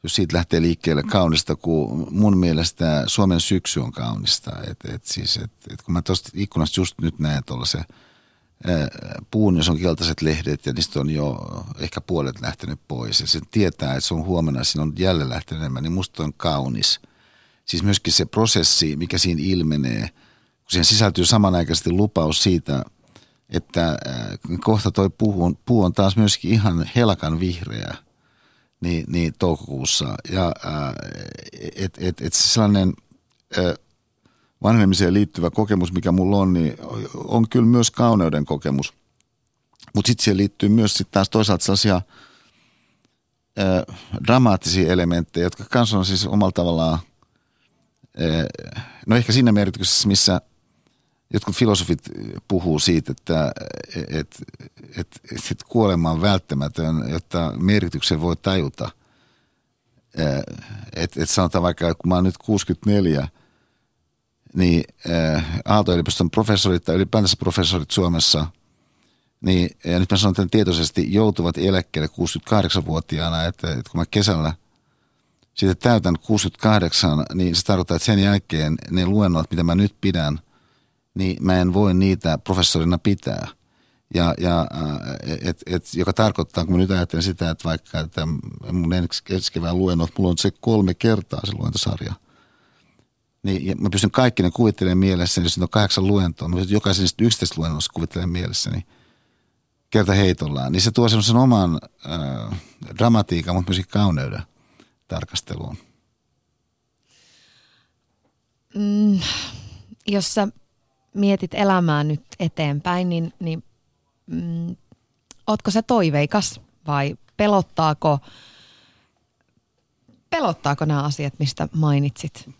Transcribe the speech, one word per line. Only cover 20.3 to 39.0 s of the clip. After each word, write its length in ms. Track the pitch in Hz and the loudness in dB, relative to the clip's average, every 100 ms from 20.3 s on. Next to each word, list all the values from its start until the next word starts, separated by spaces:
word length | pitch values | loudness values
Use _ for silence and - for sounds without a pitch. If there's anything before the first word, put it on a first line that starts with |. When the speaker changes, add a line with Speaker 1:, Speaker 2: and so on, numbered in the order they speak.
| _ _ _ _ | _ _ _ _
Speaker 1:
siihen 140 | 90 | 2
sisältyy 400 | 87 104 107 87 | 2 4 2 2
samanaikaisesti 680 | 85 110 101 90 80 82 - | 2 4 4 2 0 -2 0
lupaus 500 | 90 104 - 78 78 | 2 2 2 0 0
siitä, 420 | 98 87 - 69 - _ _ - _ _ _ | 2 0 0 -6 -6 _ _ -20 _ _ _
että, 360 | 87 - 85 82 | -6 -4 -2 -2
ää, 100 | 76 - 64 53 50 - 87 | -2 -8 -8 -8 -10 -8 -4
kohta 260 | - 110 107 | 2 2 2
toi 200 | 104 95 - | 0 0 2
puu 260 | 107 101 | -2 2
on, 140 | 87 - - | 0 -2 0
puu 180 | 120 | 4
on 80 | 90 | 4
taas 240 | - 98 95 | 4 2 4
myöskin 340 | 104 - 85 | 2 2 2
ihan 400 | 110 101 85 - 120 | 2 2 0 -2 2
helkan 440 | 117 90 78 80 | 2 2 -2 -2
vihreä, 560 | 92 87 90 55 50 - _ _ _ _ _ _ _ _ | -4 -6 -10 -10 -10 -12 _ _ _ _ _ _ _ _
niin, 240 | 87 82 - | -4 -4 -2
niin 260 | 87 82 - | -2 -2 0
toukokuussa. 760 | 90 78 - 69 65 - 67 50 - | 0 0 -4 -6 -2 -2 -2 -8 -6
Ja, 220 | 95 87 - | -2 -2 -4
ää, 300 | - 76 69 - - 50 50 50 50 - - - | -8 -6 -6 -8 -12 -12 -14 -16 -18 -14 -14 -8
et, 220 | 95 - | -8 -4
et, 220 | 90 82 | -6 -4
et 120 | - | -4
se 160 | - - | 0 2
sellainen, 440 | - 104 101 92 - _ _ _ _ _ - | 4 4 4 2 -2 _ _ _ _ _ -2
ää, 160 | 90 - _ _ _ _ _ _ _ _ | -2 -2 _ _ _ _ _ _ _ _
vanhenemiseen 520 | 101 113 98 90 92 | 4 6 6 4 4
liittyvä 360 | 98 101 - 85 | 4 0 0 -2
kokemus, 420 | 92 107 98 87 | 0 0 0 0
mikä 200 | 90 90 | -2 0
mulla 240 | 90 92 101 | 2 2 2
on, 160 | 95 | 4
niin 240 | 90 78 - - - 107 | 2 0 -4 -10 -10 -10
on 340 | - - 117 110 | -10 -2 0 2
kyllä 180 | 127 113 | 4 6
myös 240 | 120 113 | 6 2
kauneuden 540 | - 120 110 82 76 | 2 2 4 2 0
kokemus. 500 | 73 71 76 69 69 _ | -2 -4 -2 -2 -4 _